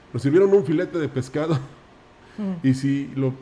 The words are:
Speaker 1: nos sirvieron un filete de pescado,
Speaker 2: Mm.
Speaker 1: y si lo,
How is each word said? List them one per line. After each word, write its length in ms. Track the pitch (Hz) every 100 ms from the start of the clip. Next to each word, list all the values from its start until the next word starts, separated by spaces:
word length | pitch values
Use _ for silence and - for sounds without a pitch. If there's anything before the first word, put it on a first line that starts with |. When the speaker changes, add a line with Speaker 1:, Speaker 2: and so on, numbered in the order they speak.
| -
Speaker 1:
nos 80 | 120
sirvieron 320 | 135 156 196
un 120 | 196 190
filete 320 | 156 175 165
de 100 | 143
pescado, 480 | 135 120 147 160 147 - - - - _ _ - -
Speaker 2:
Mm. 280 | 202 180 135
Speaker 1:
y 80 | 131
si 360 | 139 139 139 131
lo, 180 | 135 131